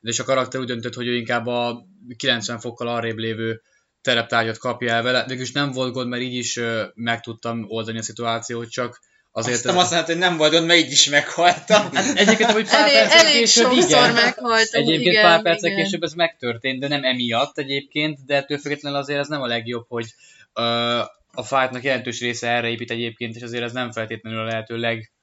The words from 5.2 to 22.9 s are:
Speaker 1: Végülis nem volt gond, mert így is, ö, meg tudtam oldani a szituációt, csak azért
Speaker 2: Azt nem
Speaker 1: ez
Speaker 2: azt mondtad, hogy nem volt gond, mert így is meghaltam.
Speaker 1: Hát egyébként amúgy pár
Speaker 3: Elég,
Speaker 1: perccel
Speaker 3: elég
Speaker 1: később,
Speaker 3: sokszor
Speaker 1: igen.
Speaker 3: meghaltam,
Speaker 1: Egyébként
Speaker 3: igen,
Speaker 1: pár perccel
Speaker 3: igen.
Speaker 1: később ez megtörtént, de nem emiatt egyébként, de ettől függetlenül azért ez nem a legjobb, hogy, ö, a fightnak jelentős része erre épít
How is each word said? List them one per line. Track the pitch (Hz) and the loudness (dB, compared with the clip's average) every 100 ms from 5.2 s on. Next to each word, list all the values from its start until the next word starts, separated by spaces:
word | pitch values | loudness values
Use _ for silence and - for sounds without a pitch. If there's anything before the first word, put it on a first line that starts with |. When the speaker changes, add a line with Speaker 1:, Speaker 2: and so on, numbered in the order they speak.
| 120 | -2
Speaker 1:
Végülis | 127 127 | -6 -6
nem | 143 139 | -4 -4
volt | 127 127 | -2 -4
gond, | 131 123 | -4 -6
mert | 123 | -4
így | 127 | -4
is, | 123 117 - | -4 -6 -4
ö, | 117 113 101 | -4 -2 -4
meg | - 117 117 | -6 -4 -4
tudtam | - 113 117 117 104 | -6 -10 -6 -6 -6
oldani | 110 110 113 | -6 -6 -8
a | |
szituációt, | 110 110 120 117 110 117 117 | -8 -6 -4 -4 -6 -10 -8
csak | - 120 117 _ _ _ | -6 -8 -8 _ _ _
azért | - 117 120 | -6 -2 -2
Speaker 2:
Azt | |
nem | - 180 | 0 2
Speaker 1:
ez | |
Speaker 2:
azt | 180 | 2
mondtad, | 165 165 | 2 0
hogy | 170 | 0
nem | 180 165 | 0 4
volt | 151 | 4
gond, | 160 165 | 4 4
mert | 175 | 2
így | 139 | 4
is | 147 143 | 2 4
meghaltam. | 143 147 - 175 175 - 214 - | 4 0 2 4 4 4 4 4
Speaker 1:
Hát | - 202 180 | -2 0 2
egyébként | 202 220 226 | 4 6 4
amúgy | 214 214 | 2 4
pár | - | 4
Speaker 3:
Elég, | 294 | 6
Speaker 1:
perccel | 277 269 330 | 6 8 6
Speaker 3:
elég | 320 285 | 6 4
Speaker 1:
később, | 226 233 | 4 4
Speaker 3:
sokszor | 226 254 - | 6 4 6
Speaker 1:
igen. | - 240 | 6 6
Speaker 3:
meghaltam, | 233 233 240 254 226 220 - | 4 2 0 0 2 2 2
Speaker 1:
Egyébként | - 160 180 | 0 2 4
Speaker 3:
igen, | 214 | 6
Speaker 1:
pár | 214 165 | 6 6
perccel | 175 165 170 | 4 0 0
Speaker 3:
igen. | 196 | 0
Speaker 1:
később | 196 180 | -2 -2
ez | 160 | -6
megtörtént, | 156 165 - 123 113 135 131 | -2 -2 -2 -6 -4 -4 -4
de | 139 | -4
nem | 143 | -2
emiatt | 131 123 120 117 147 - | -2 -2 0 0 -2 -4
egyébként, | 135 139 139 156 151 143 135 | -4 -6 -4 -4 -4 -4 -2
de | |
ettől | 143 139 143 | -2 -2 -6
függetlenül | 143 143 147 143 | -4 -6 -4 -6
azért | 135 143 | -4 -4
ez | 139 | -4
nem | 151 | -4
a | 127 | -4
legjobb, | 117 117 120 113 | -4 -4 -8 -8
hogy, | 117 113 - _ _ _ | -8 -8 -14 _ _ _
ö, | - 117 117 117 120 110 _ _ | -4 -2 0 0 -2 -4 _ _
a | - | -14
fightnak | 120 135 131 123 | -2 0 0 -2
jelentős | 127 131 120 113 | -2 -2 -2 -6
része | 123 117 120 | -4 -4 -2
erre | 120 117 | 0 -2
épít | 117 120 | -4 -6